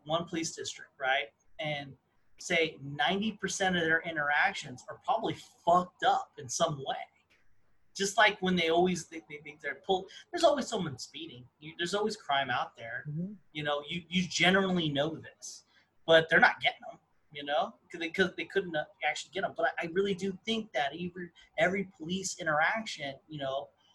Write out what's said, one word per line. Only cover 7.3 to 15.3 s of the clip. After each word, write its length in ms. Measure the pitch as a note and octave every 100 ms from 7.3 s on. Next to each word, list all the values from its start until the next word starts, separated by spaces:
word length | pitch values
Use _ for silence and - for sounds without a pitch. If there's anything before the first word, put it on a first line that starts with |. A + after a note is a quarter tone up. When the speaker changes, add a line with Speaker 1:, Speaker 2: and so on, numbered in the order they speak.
| _ - - _ _ _ -
Speaker 1:
Just 140 | G3 -
like 140 | G#3 G#3
when 160 | F#3 F3+
they 120 | E3
always, 300 | E3 F3+ E3+ -
they, 100 | D#3+ -
they, 100 | D3
they, 100 | D3+ D3+
they're 180 | F#3+ - -
pull-, 200 | F#3 - - -
there's 140 | F4 E4
always 180 | C#4+ -
someone 240 | G#3+ D#3+ A#2+
speeding. 460 | - C#3+ D#3+ B2 B2+ _
You, 100 | D3+ E3
there's 160 | F3
always 220 | G3+ G#3+ G#3 -
crime 240 | C#3 C3
out 200 | B2+ E3 -
there. 240 | A#2 B2 D3
Speaker 2:
Mm-hmm. 220 | D3+ F#3 G#3 _ D3+
Speaker 1:
You 60 | D3
know, 100 | D3 D3
you, 80 | F3 -
you 140 | F3+ F3+ -
generally 440 | F3 G3 F#3+ F3+ D#3
know 220 | C#3 D#3 D3
this, 380 | -